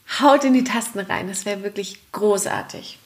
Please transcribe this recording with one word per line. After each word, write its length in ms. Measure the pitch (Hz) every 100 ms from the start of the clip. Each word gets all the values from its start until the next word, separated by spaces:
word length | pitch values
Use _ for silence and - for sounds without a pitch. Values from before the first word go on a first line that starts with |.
| - -
haut 240 | 277 277
in 80 | 269
die 120 | 254
Tasten 360 | - 233 226 202
rein. 280 | 190 - 180
Das 180 | 196 208
wäre 160 | 202
wirklich 360 | 202 202 196 - _
großartig. 840 | - 208 202 - 101 - - - -